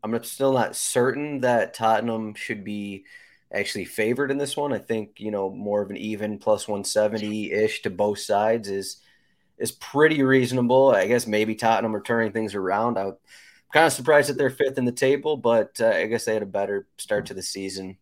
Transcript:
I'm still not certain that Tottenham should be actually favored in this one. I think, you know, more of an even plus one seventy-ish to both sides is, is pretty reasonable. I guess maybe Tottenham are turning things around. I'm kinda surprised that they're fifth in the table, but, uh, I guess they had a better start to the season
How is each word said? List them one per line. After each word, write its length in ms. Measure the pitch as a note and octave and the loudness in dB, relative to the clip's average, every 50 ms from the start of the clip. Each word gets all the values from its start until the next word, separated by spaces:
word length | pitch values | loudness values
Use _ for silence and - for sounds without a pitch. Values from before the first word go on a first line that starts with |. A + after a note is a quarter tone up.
| - | -6
I'm 200 | G#2+ A2+ A#2 - | -4 -6 -6 -6
still 300 | - - - C3+ C3+ C3+ | -8 -4 0 2 2 4
not 220 | B2+ A2 - - | 2 2 0 -2
certain 640 | - - - - B2+ A#2+ C3 A#2+ C#3 D3 D3+ D3 C3+ | -6 -6 -2 0 2 2 2 0 -2 -6 -6 -4 -2
that 320 | B2 B2 B2 A#2 G2 - - | 2 2 4 4 2 0 -2
Tottenham 640 | - A2+ A2 A2 G#2+ A2 A#2 A2+ A2+ A2 G#2+ G#2 | -2 2 2 2 2 0 -2 -4 -4 -6 -8 -10
should 280 | - - - A2+ G#2 G2 | -10 -8 -8 -8 -8 -6
be 420 | G2+ G#2 G#2 G2+ G2+ G2 F#2+ - - - - - _ _ _ _ _ | -8 -8 -8 -8 -10 -10 -14 -16 -20 -20 -20 -20 _ _ _ _ _
actually 340 | - G2+ G#2 - - G#2 F2+ | -6 -4 -4 -4 -6 -8 -8
favored 440 | - - - G#2+ A2 B2 A#2+ C#3+ C3+ | -8 -4 -2 0 0 0 0 0 -2
in 80 | C3+ | -2
this 180 | C#3 C#3+ C3+ - | -4 -4 -4 -4
one. 160 | - C#3+ C#3+ | -4 -4 -4
I 60 | B2+ | -4
think, 420 | G2+ - - A2+ A2 G#2 G#2 _ - | -6 -4 -4 -4 -4 -4 -8 _ -10
you 120 | G2+ G#2+ | -8 -6
know, 180 | G#2 G2+ G2 F#2+ | -4 -4 -4 -4
more 320 | G2 G2 G#2 G#2 G#2 G#2 | -6 -8 -6 -2 -2 -2
of 80 | G2+ F#2+ | -2 -4
an 80 | G#2 | -8
even 400 | - G2+ G#2+ G#2+ G2+ G#2+ G#2 G#2+ | -8 -6 -8 -6 -6 -6 -6 -6
plus 300 | G2+ - A2 G#2+ G2+ - | -4 0 0 0 0 0
one 160 | - G#2 G2+ G2 | -6 -6 -6 -4
seventy-ish 1000 | - - G#2+ G#2+ G#2+ A2 A2 G#2 G#2 G#2+ G#2+ G#2 - - G#2 G#2+ G#2+ - - - | -2 0 2 2 2 0 -2 -4 -4 -4 -4 -4 -2 0 0 0 0 0 -4 -6
to 60 | G#2+ | -8
both 300 | F#2 F2 G#2 G#2 G#2 - | -2 0 0 0 0 -4
sides 500 | - - G#2 G2+ G#2+ A2 A2+ A#2 G#2+ G2+ | -2 0 0 2 4 2 2 0 -2 -4
is, 280 | G2 G2 F#2+ - - _ _ _ _ _ _ _ _ _ _ _ _ | -6 -6 -6 -8 -12 _ _ _ _ _ _ _ _ _ _ _ _
is 140 | _ - A2 | _ -8 -8
pretty 500 | - _ - - - C#3 D3+ D#3 D#3 D3 | -8 _ -18 -4 4 4 6 6 6 4
reasonable. 680 | C3+ C3 C3+ C3 B2+ B2 B2+ B2+ B2 A#2+ B2+ C3 C3+ C#3 | 4 6 6 4 4 4 0 0 2 4 6 6 8 8
I 160 | A#2+ G2 F#2 | 6 6 4
guess 180 | G#2 A#2+ A#2+ A#2+ | 4 2 0 2
maybe 300 | A#2 G#2+ G#2+ A2 G#2+ A2 | 0 0 0 0 0 -2
Tottenham 400 | A2 A#2+ A2+ A2+ G2+ A2 A2 A2 | 0 2 2 2 2 0 -2 -4
are 60 | G#2 | -6
turning 300 | - - A#2 A#2 A2+ G#2+ | -4 -2 0 0 0 0
things 220 | G2+ A2+ A2 G#2 G2 | -2 -4 -4 -4 -4
around. 460 | G2+ F#2 F#2 F#2+ G#2 A2+ A#2+ A#2 F#2+ | -4 -2 -2 0 0 0 0 -2 -2
I'm 180 | G2 G2 F#2+ _ _ _ - - - - _ _ _ _ | -4 -4 -6 _ _ _ -20 -20 -20 -20 _ _ _ _
kinda 180 | - D3+ E3 D#3 | 4 4 4 4
surprised 400 | C3 - B2+ D#3+ D3+ D3 C#3 C#3+ | 4 0 2 4 6 6 6 4
that 80 | C#3+ | 0
they're 140 | C3 C#3+ C3 | 0 0 0
fifth 260 | B2+ - C#3+ C3+ C3+ | 0 0 -2 -2 0
in 80 | C#3 B2 | 0 -2
the 60 | A#2+ | -2
table, 460 | A#2+ - C3+ C3 C#3 C#3 D3 D3+ D3+ | 0 0 2 2 2 2 0 -4 -4
but, 440 | C3+ G#2+ A#2 A#2 A2+ G#2+ - _ - | 0 2 2 4 4 2 0 _ 0
uh, 60 | A#2 | 2
I 180 | A2+ G#2 E2 F2 | 2 4 2 0
guess 200 | G#2+ A#2 A2 - | 0 -2 -2 -2
they 100 | A#2 A2 | -2 -2
had 80 | G#2+ G#2 | -2 -2
a 20 | |
better 400 | G2 F#2 G2+ G2 G2 G2+ G2 G2 _ _ - | -4 -4 -4 -2 -2 -4 -6 -6 _ _ -18
start 260 | - - G#2 G#2 - | -6 -4 -2 -2 -2
to 60 | - G2 | -6 -10
the 80 | - | -10
season 560 | F2 - - G2 G2 F#2+ F#2+ G2 F#2+ F#2 G2 _ | -10 -10 -8 -8 -8 -8 -8 -8 -12 -12 -14 _